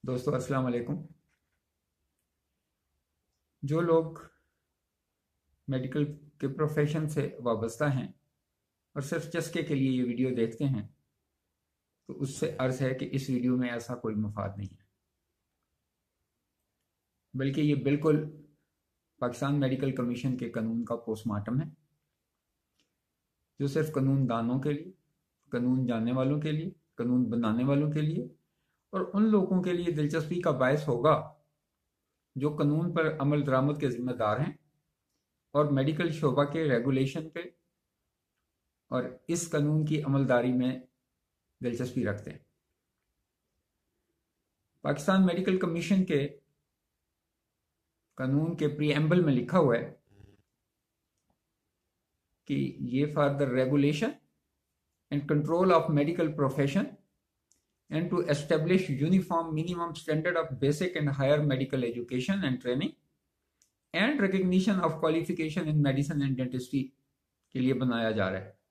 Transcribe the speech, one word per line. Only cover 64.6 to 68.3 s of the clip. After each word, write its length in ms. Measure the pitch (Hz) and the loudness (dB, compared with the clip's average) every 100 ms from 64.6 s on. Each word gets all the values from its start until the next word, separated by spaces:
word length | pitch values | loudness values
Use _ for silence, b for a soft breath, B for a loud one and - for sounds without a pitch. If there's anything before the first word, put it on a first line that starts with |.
| 202 190 | 4 2
of 160 | 165 151 | 0 2
qualification 640 | 160 165 165 175 156 156 | 2 2 0 -4 -2 -2
in 140 | 156 151 | 0 2
medicine 420 | 143 135 143 143 | 4 2 0 0
and 140 | 139 127 | 0 0
dentistry 480 | 127 127 - 139 127 _ _ _ _ _ _ | -2 -4 -4 -4 -4 _ _ _ _ _ _
के 60 | 131 | -2
लिए 140 | 127 | 0
बनाया 380 | 120 127 117 113 | 2 0 0 0
जा 180 | 107 | 0
रहा 120 | 95 | 0